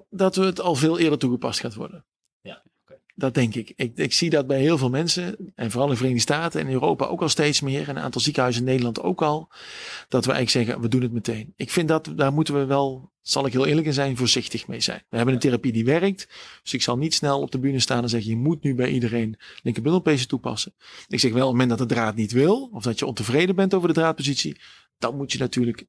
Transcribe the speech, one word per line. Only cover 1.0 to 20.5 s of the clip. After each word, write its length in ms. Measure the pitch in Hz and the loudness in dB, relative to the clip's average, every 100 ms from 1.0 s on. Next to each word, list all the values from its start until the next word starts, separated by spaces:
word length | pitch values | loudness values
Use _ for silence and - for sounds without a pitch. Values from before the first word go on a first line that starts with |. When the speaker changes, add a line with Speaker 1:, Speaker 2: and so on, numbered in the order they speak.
| 165 147 | 2 2
Speaker 1:
toegepast 400 | 131 120 127 107 | 0 0 -2 -4
gaat 140 | 131 104 | -8 -10
worden. 300 | - 170 _ _ _ _ | -14 -14 _ _ _ _
Speaker 2:
Ja, 220 | 98 - _ _ | -20 -20 _ _
oké. 160 | _ - _ - | _ -20 _ -4
Speaker 1:
Dat 180 | 135 | -2
denk 220 | 131 117 110 | 0 0 -2
ik. 180 | 107 - | -10 -8
Ik, 220 | 127 117 | -8 -4
ik 160 | 143 | -2
zie 160 | - 175 | 0 2
dat 180 | 151 131 | 2 2
bij 120 | 135 | 2
heel 180 | 143 165 | 2 2
veel 120 | 131 | 2
mensen, 600 | 135 165 180 180 214 190 - | 0 -2 -2 -4 -10 -14 -8
en 140 | 117 | -4
vooral 140 | 120 143 | 0 0
in 40 | |
de 60 | 120 | 2
Verenigde 340 | 131 120 - | 0 0 0
Staten 280 | 147 165 156 | 0 0 -4
en 80 | 143 | -2
Europa 340 | 131 147 165 135 | 0 0 0 -2
ook 160 | 175 | -2
al 80 | 160 | -2
steeds 320 | - 151 143 | 2 2 0
meer, 280 | 139 139 147 | -2 -4 -6
en 60 | 135 | -6
een 80 | |
aantal 180 | 131 123 | -6 -2
ziekenhuizen 400 | 127 143 127 120 | -2 0 0 0
in 60 | 127 | 2
Nederland 340 | 131 120 110 | 2 0 -2
ook 200 | - 185 | -4 0
al, 280 | 156 151 160 - - - - - - | 0 -2 -6 -20 -20 -16 -14 -16 -2
dat 180 | 127 113 | 0 2
we 60 | |
eigenlijk 340 | 131 120 127 113 | 0 2 2 0
zeggen, 160 | 123 | -2
we 40 | 117 | 0
doen 140 | 127 | 0
het 100 | 123 | 0
meteen. 420 | 117 110 110 110 - | -4 -4 -6 -8 -10
Ik 160 | - | -2
vind 160 | - 160 | 0 2
dat, 240 | 160 160 156 | 0 0 0
daar 180 | 139 | 0
moeten 200 | 147 147 | 2 0
we 120 | 143 135 | 0 2
wel, 460 | 139 139 131 131 _ | 2 0 -4 -16 _
zal 240 | - 135 139 | -4 -2 0
ik 80 | |
heel 120 | 123 143 | 2 2
eerlijk 220 | 151 156 | 2 2
in 60 | |
zijn, 240 | 139 139 123 | 0 0 0
voorzichtig 500 | 120 127 - - - | 2 0 -2 -8 -8
mee 120 | 120 | -4
zijn. 240 | - - - | -4 -4 -6
We 60 | 113 | 0
hebben 160 | 120 127 | 2 4
een 40 | |
therapie 320 | 139 120 131 | 2 2 0
die 140 | 113 117 | 0 2
werkt, 420 | 160 196 190 - - - - | 4 2 0 -10 -18 -20 -18
dus 100 | - | -8
ik 80 | 127 | -4
zal 160 | - 120 | 0 0
niet 160 | 156 | 0
snel 280 | - 147 139 | 0 0 0
op 100 | 139 | 0
de 80 | 135 | -2
bühne 200 | 135 135 | 0 0
staan 240 | - 123 | 0 0
en 60 | 120 | 0
zeggen, 200 | 117 107 | -2 -2
je 80 | 113 | 0
moet 260 | 143 170 | 0 0
nu 120 | 143 127 | 0 0
bij 140 | 127 | 0
iedereen 480 | 135 117 117 110 110 - - | 0 0 0 -2 -6 -16 -8
linkerbundelpezen 640 | 120 110 123 180 175 143 123 | -4 -2 2 2 4 2 0
toepassen. 460 | 127 123 | -4 -4